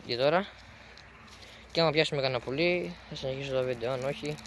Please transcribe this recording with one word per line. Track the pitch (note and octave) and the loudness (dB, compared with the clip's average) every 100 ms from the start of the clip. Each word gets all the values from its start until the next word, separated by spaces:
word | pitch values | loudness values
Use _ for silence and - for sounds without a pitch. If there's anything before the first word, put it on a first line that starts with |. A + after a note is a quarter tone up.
| A#2 | -4
για | A#2+ | 2
τώρα. | C#3 E3+ G3+ - - - - - - - - - - - - | 4 4 2 -10 -20 -20 -20 -20 -20 -20 -20 -20 -20 -20 -4
Και | E3 | 2
άμα | E3 | 4
πιάσουμε | D3 D3+ D3 | 4 2 2
κανένα | C3 B2+ | 0 0
πουλί, | B2 C3+ F3 F3 F3 F3 - | -2 0 2 2 -2 -10 -12
θα | D3+ | -8
συνεχίσω | C3+ C3+ C#3 | -6 -4 -2
το | C3 | 0
βίντεο. | B2+ B2 A#2 | 0 -2 -2
Αν | C3 | -2
όχι, | C3 C#3+ D3 D3+ | -2 -4 -6 -8